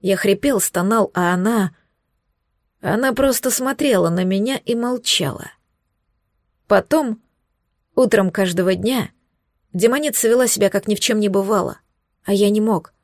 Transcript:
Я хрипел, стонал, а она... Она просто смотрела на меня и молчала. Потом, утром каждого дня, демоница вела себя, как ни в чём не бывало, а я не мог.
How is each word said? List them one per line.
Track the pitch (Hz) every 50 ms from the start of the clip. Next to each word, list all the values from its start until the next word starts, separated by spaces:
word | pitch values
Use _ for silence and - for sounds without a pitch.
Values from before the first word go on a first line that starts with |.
Я | - 180 190 185
хрипел, | - 202 196 196 - 285 269 208
стонал, | 180 - _ 185 175 196 220 226 202 - _
а | - 180 175 180
она... | 180 185 208 233 226 196 170 - _ _ _ _ _ _ _ _ _ _ _ _ _ _ _ _ _ _ _ _ _
Она | - - 165 220 254 269 240
просто | - 269 277 254 - - 262
смотрела | 233 - 254 262 269 - 294 285 240 185 175 170
на | 170 180 185
меня | 185 190 196 202 240 269 254 _
и | - 240
молчала. | 233 233 240 247 247 240 - - - 180 143 - - - - - _ _ _ _ _ _ _ _ _ _ _ _ _ _ _ _ _ _ _ _ _ _ _
Потом, | 208 196 190 _ - 320 302 247 220 - _ _ _ _ _ _ _ _ _ _ _ _ _ _ _
утром | - 262 220 - 214 196 185
каждого | - - 196 185 175 175 185 175 190
дня, | 180 185 220 269 254 - - _ _ _ _ _ _ _ _ _ _ _ _ _
демоница | 185 180 226 247 277 302 302 - - - 226
вела | 226 247 254 233
себя, | - 214 208 190
как | - 202 196 -
ни | 208
в | 202
чём | - - 233 214
не | 208 208
бывало, | 190 196 196 196 220 202 175 69 - - _ _ _ _ _ _ _ _ _
а | - 202
я | 196 208 202
не | 208 214
мог. | 214 220 220 170 165 - _ _